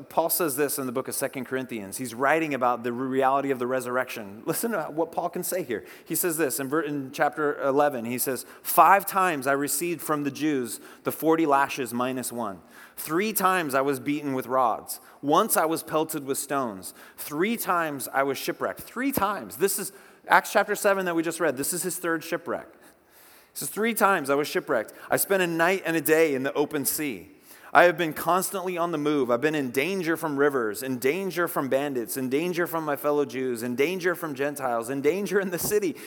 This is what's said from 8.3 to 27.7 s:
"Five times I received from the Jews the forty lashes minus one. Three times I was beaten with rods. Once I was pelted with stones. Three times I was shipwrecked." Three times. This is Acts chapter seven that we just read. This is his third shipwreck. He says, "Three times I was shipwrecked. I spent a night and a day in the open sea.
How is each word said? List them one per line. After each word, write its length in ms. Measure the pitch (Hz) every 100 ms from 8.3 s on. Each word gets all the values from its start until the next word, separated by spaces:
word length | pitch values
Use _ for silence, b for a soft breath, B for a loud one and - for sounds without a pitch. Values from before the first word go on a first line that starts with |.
| 123 B B
"Five 420 | - - 160 196 190
times 400 | 190 185 147 127
I 60 |
received 500 | 139 143 - 175 160
from 220 | - 151
the 80 | 143
Jews 480 | 123 151 139 117 - B B
the 80 | -
forty 340 | - 156 160 156
lashes 480 | 135 139 - 120
minus 380 | 120 127 131 120
one. 300 | 120 107 90 B B B -
Three 360 | - 160 220
times 440 | 208 185 185 156 135
I 60 |
was 180 | 139 131
beaten 340 | 131 147 147
with 140 | 131 120
rods. 520 | 131 120 85 - - B B
Once 340 | 139 165 214 208
I 100 | 160
was 180 | 160
pelted 420 | - 156 156 156 135
with 140 | 127
stones. 560 | - 143 123 95 90 B B -
Three 420 | - 151 208 233
times 520 | 190 175 160 139 -
I 120 | 131
was 160 | 139 131
shipwrecked." 420 | - 160 117 -
Three 300 | - 233 277
times. 460 | 269 196 196 104 104
This 200 | 190 -
is 140 | 185 B B B -
Acts 240 | 185 -
chapter 220 | 214 202
seven 320 | 202 208 196 180
that 100 | 165
we 60 |
just 180 | 165 160
read. 180 | 165 127
This 160 | 139
is 100 | 180
his 160 | 180 -
third 240 | 170 165
shipwreck. 500 | - 165 - 92 -
He 840 | - - _ _ - - - _ -
says, 100 | 151
"Three 240 | 190 226
times 380 | 220 202 185 135
I 20 |
was 140 | 139 147
shipwrecked. 460 | 185 - 127 104 B B
I 60 | 131
spent 260 | - 196
a 40 | 175
night 360 | 165 170 190 165
and 100 | 165
a 60 |
day 320 | 139 156 165
in 80 | 131
the 120 | 135
open 300 | 143 147 151
sea. 500 | 131 - 151 95 82 - B B B